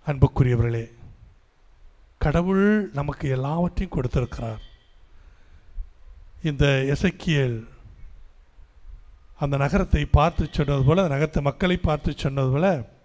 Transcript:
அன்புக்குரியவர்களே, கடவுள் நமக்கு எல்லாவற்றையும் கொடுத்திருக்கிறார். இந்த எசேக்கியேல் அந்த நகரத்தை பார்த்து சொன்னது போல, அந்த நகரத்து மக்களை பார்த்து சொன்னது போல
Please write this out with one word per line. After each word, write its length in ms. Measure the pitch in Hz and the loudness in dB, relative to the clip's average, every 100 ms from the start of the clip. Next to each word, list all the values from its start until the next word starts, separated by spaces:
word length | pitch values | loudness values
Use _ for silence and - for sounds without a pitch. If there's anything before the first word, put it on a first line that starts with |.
| - | -6
அன்புக்குரியவர்களே, 840 | 139 135 - 123 120 117 117 113 - - - - - _ _ _ _ - _ - _ | 0 2 2 0 2 0 -2 -8 -18 -20 -20 -20 -20 _ _ _ _ -20 _ -20 _
கடவுள் 720 | 156 160 175 190 202 214 190 | 0 0 2 2 4 2 0
நமக்கு 360 | 139 143 139 139 | -4 -6 -4 -4
எல்லாவற்றையும் 680 | 131 135 165 175 - 190 175 | -2 -2 -2 -2 -2 -4 -4
கொடுத்திருக்கிறார். 640 | 127 - 123 - 117 110 - - _ - - - - - - - - - - - - - - - | -2 -2 -2 -6 -8 -10 -14 -20 _ -20 -20 -20 -20 -20 -20 -20 -16 -12 -12 -14 -20 -20 -20 -8
இந்த 220 | 160 139 143 135 135 | -6 2 2 4 2
எசேக்கியேல் 760 | 143 190 - - 147 131 117 113 - - - - - - - - - - - - - - - - - | 0 0 -2 -2 0 0 -4 -10 -20 -20 -20 -20 -20 -20 -20 -20 -20 -20 -20 -20 -20 -20 -20 -20 -8
அந்த 180 | 147 139 | -4 0
நகரத்தை 480 | 143 190 190 156 147 | 0 0 2 0 4
பார்த்து 440 | 151 156 - 156 | 4 4 0 -4
சொன்னது 320 | - 143 143 | -2 -2 2
போல, 180 | 135 170 | 4 4
அந்த 120 | 185 | 2
நகரத்து 280 | 139 151 - | 0 -2 0
மக்களை 360 | 143 139 185 180 | -2 -2 -2 0
பார்த்து 360 | 175 151 - 143 | 0 -2 -4 -4
சொன்னது 340 | - 139 131 | -4 -2 0
போல 140 | 135 185 160 110 _ | 2 0 0 -6 _